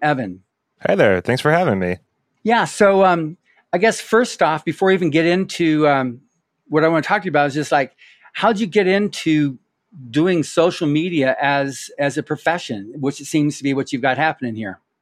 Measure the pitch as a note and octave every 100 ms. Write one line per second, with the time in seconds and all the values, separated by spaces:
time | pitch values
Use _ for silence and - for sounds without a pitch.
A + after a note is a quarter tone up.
0 | D3+ C#3 G#2 F#2 _ _ _ _ - G3
1 | A#2+ F#2 G2 B2+ D3+ E3 F3+ G2 F2+ F2+
2 | _ _ _ _ G#3+ A#3 E3+ - G#3 G3
3 | F#3+ E3+ D#3 F3 _ _ _ F3+ A3+ A3
4 | - A3 B3 - E3 D#3+ - D3 F#3+ F#3+
5 | E3+ D3+ E3 F3+ F#3+ - E3 D3+ D3+ C#3
6 | B2+ A#2+ _ _ _ _ - D3+ D#3+ E3
7 | - G#3 F3+ D3 C#3+ C#3 D3 D3 C3 _
8 | - _ - - G#3 G3+ G#3+ G#3 F#3 G3
9 | G#3 - E3 D#3 C#3+ B2+ _ _ _ F3
10 | B2 C3 F3 F3 C#3 - E3+ F3 D3+ D3+
11 | F3+ E3+ C3 - C#3 C#3+ C#3 C3 - -
12 | C#3+ C#3+ - D3+ - E3+ - A2 G#2 C#3
13 | C3+ C#3 C#3 D#3 D3 D3 C#3 C3+ C3+ C3
14 | C3+ C3+ D#3 D#3 B2 A2 G#2+ - _ _